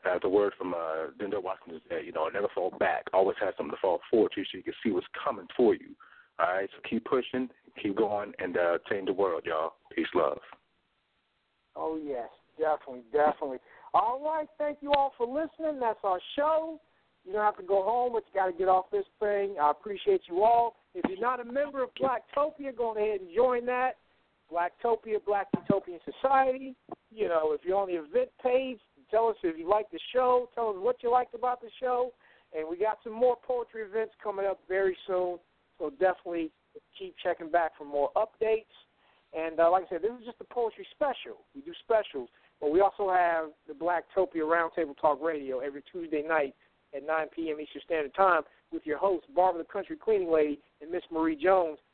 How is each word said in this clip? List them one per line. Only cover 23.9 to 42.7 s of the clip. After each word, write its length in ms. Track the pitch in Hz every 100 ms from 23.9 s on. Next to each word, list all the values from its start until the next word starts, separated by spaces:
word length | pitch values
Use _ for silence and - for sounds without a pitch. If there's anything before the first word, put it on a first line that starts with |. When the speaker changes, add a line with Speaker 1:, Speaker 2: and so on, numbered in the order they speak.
| - _ _ _ _ _
Speaker 2:
Blacktopia, 760 | 170 175 _ 233 226 226 214 -
Black 220 | 202 196
Utopian 460 | - - 196 - 170 -
Society. 720 | - 262 269 269 262 269 254 - - _
You 160 | 220 190
know, 240 | 165 156
if 140 | 147 175
you're 120 | 196
on 100 | 190
the 80 | 175
event 340 | 151 220 254 _
page, 380 | 254 254 262 240 _ _ _
tell 160 | 220 226
us 80 | 220
if 140 | 175 160
you 100 | 170
like 220 | 214 208
the 80 | 160 -
show. 360 | 254 254 247 240 -
Tell 140 | 226
us 60 | 190
what 260 | 208 247
you 80 | 240
liked 220 | 247 247
about 280 | 233 247 247
the 80 | 226 -
show. 340 | 254 247 247 _ _ _ _ 156
And 120 | 156
we 100 | 175
got 220 | 214 214
some 100 | 233
more 220 | 220 247 240
poetry 480 | - 247 226 226
events 300 | 208 220 220 _
coming 220 | 208 196 196
up 140 | 185 -
very 300 | 190 196 180 -
soon, 320 | 185 180 175 _ _ _ _
so 120 | 151
definitely 600 | 135 185 175 185 170 160 _ _ 151 _ -
keep 180 | 185 -
checking 280 | 180 170 165
back 260 | 170 160 -
for 80 | 147
more 260 | 143 143 196
updates. 580 | 220 _ 220 220 - - _ _ _ _ _
And, 260 | 160 160 160
uh, 100 | 165
like 160 | 185 170
I 40 |
said, 120 | 170
this 100 | 196 247
is 60 | 226
just 160 | -
a 40 | 196
poetry 420 | 240 226 - -
special. 540 | - 294 240 - 101 _
We 80 | 139
do 120 | 143 170
specials, 460 | - 220 202 143 120 _ _ _
but 120 | 147